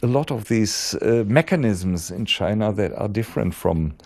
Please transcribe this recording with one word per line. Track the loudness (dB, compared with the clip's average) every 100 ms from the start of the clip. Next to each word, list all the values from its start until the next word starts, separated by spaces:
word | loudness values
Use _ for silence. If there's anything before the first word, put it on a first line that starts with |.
a | 0
lot | 0 0
of | -4 0
these, | 2 2 -2 -4 -2
uh, | 2 2 4
mechanisms | 2 2 2 2 0 0 -2 -4
in | -6 -2
China | 0 0 0 0
that | 0 -2 -2
are | -4
different | -2 -2 -2 -2
from, | 0 0 2 0 -4